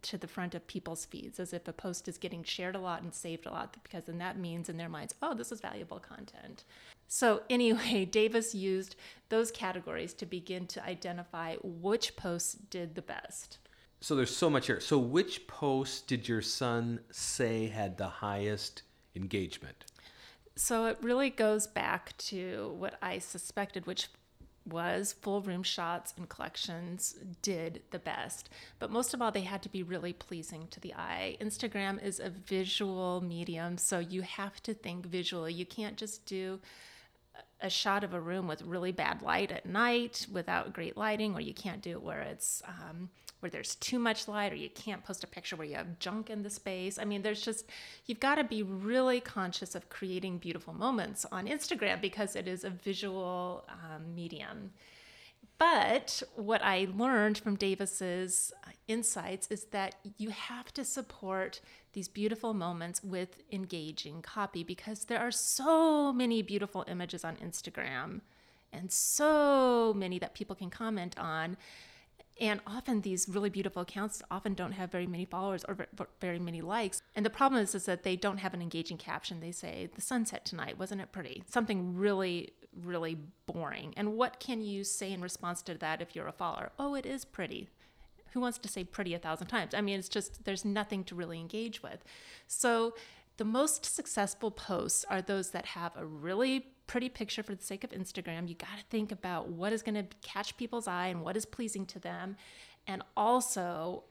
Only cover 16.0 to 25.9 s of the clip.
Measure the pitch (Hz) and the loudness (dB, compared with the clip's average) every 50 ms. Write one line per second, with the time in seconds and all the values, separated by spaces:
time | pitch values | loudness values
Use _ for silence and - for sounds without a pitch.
16 | - - 131 120 110 - 117 110 104 - - - 135 123 117 117 117 117 117 117 | -2 0 0 0 2 2 2 2 2 0 0 0 2 2 2 2 2 2 0 -2
17 | - - - - - - - - 135 113 113 113 110 113 104 110 104 95 90 87 | -6 -10 -8 -4 -2 -2 2 2 2 4 4 2 2 0 0 0 0 -2 0 -2
18 | 98 92 90 - - 104 101 101 101 104 104 101 - - - - - _ _ _ | -4 -4 -2 -2 -2 0 2 2 2 2 0 0 -2 -6 -8 -10 -18 _ _ _
19 | _ _ _ 87 95 95 - 101 95 82 - - - 67 - _ - - _ - | _ _ _ -6 -4 0 0 0 0 0 -4 -8 -12 -14 -16 _ -20 -20 _ -20
20 | - - - - - - - - _ - _ - - - 247 226 226 226 226 - | -20 -20 -20 -20 -20 -20 -20 -20 _ -18 _ 0 2 4 4 4 4 4 2 2
21 | - 233 247 254 277 269 269 - - 214 214 214 208 - - - - - - 175 | 2 4 4 6 6 4 4 6 6 6 6 6 4 0 0 0 0 2 0 0
22 | - - - - - - - 185 180 185 180 - 101 - - 175 185 - - - | -2 -6 -10 -8 -6 -4 -4 -2 -4 -2 -4 -4 -4 -4 -4 -4 -4 -4 -4 -4
23 | - 185 180 196 180 - - 185 - - - - 202 196 - 190 180 - 185 - | -4 -4 -2 -4 -6 -6 -8 -8 -8 -6 -2 -2 -2 -2 -2 -6 -4 -4 -2 -2
24 | - - - - _ _ _ _ - - - _ _ - 165 165 170 175 175 190 | -4 -4 -6 -20 _ _ _ _ -20 -20 -20 _ _ -6 -4 -2 0 2 2 2
25 | 202 196 - - - 202 196 202 196 202 180 180 185 - - - 175 165 | 0 -2 -4 -2 -2 0 0 0 0 0 -2 0 0 0 0 0 0 0